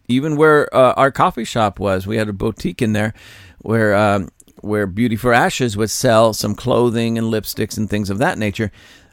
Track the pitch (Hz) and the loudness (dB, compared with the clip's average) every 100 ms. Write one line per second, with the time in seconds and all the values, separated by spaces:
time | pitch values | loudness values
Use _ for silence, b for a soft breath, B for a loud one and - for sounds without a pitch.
0 | - 123 156 147 156 147 - 120 127 - | -2 -2 0 2 4 4 4 4 4 4
1 | 135 - 180 - 214 120 107 - 98 95 | 0 2 0 0 -6 -2 -2 -2 -2 -2
2 | 95 113 107 101 110 107 - 175 110 104 | -2 -4 -4 -4 -4 -4 -8 -2 -2 0
3 | 107 - B B B B - 113 107 101 | -2 -4 B B B B -2 0 2 4
4 | 107 101 90 _ _ - 98 107 98 95 | 2 2 -2 _ _ -16 -4 -2 -2 0
5 | 120 107 123 120 180 - 123 101 110 - | -2 0 2 4 2 0 -4 -2 -4 0
6 | 127 110 113 107 107 101 127 120 120 113 | 2 4 4 2 -4 -4 -2 2 2 0
7 | 117 113 113 110 - - 110 - 107 104 | -2 -2 -2 -4 -4 -8 -6 -4 -4 -4
8 | 98 98 151 87 107 98 107 b b b | -4 -2 -2 -2 -6 -4 -6 b b b
9 | b | b